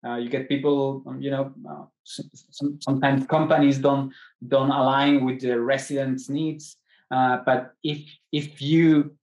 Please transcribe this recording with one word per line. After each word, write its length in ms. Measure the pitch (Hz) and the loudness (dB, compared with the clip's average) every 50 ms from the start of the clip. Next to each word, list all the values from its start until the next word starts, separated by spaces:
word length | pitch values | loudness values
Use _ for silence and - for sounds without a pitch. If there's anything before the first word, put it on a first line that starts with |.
| - | -10
Uh, 100 | 123 120 | -8 -8
you 120 | 120 120 120 | -8 -6 -6
get 200 | 135 135 135 - | -6 -6 -4 -4
people, 520 | 143 143 135 147 143 143 139 135 135 135 135 | -4 -2 0 0 0 2 0 -2 -4 -8 -10
um, 120 | 135 131 131 | -12 -12 -8
you 100 | 135 139 | -6 -6
know, 220 | 139 135 139 139 - - - | -4 -4 -4 -6 -8 -18 -18
uh, 180 | - - - - _ _ _ _ | -18 -16 -18 -18 _ _ _ _
s-, 160 | - - - - - _ | -18 -14 -14 -14 -14 _
s-, 280 | - _ _ _ - 143 143 147 - | -20 _ _ _ -6 -6 -6 -6 -6
sometimes 440 | - - 139 135 139 139 135 135 135 | -4 -2 -2 0 2 2 2 0 0
companies 520 | - 160 156 156 156 160 151 143 139 139 | 0 0 0 2 2 4 4 4 4 2
don't, 360 | 135 135 143 139 139 135 135 - - - - _ _ 123 | 4 2 2 2 2 -2 -6 -10 -16 -20 -20 _ _ -6
don't 220 | 123 135 135 135 139 | 0 0 2 2 2
align 560 | 131 143 127 131 135 139 139 143 143 139 127 | 2 2 2 2 2 2 4 4 4 4 2
with 140 | 127 127 131 | 0 -2 -2
the 200 | 135 123 120 120 | -2 -2 0 0
residents' 680 | 120 127 135 135 135 - 143 139 135 131 131 131 - - | 0 0 0 -2 -2 -4 -4 -4 -2 -2 -4 -4 -6 -6
needs. 480 | 139 147 160 156 156 - - - - _ _ _ _ _ _ _ | -4 -2 -2 -4 -4 -8 -14 -20 -20 _ _ _ _ _ _ _
Uh, 280 | 131 131 127 127 127 123 - | 0 2 2 2 2 0 2
but 260 | - 127 123 - - _ _ - | 0 0 0 0 -8 _ _ -6
if, 160 | 151 151 - - - - _ _ _ | -6 -6 -6 -10 -18 -20 _ _ _
if 300 | - 151 147 - - - | -6 -6 -6 -6 -12 -8
you 540 | 139 143 160 165 165 160 156 147 143 151 - _ | -2 2 4 6 6 6 6 4 2 0 -6 _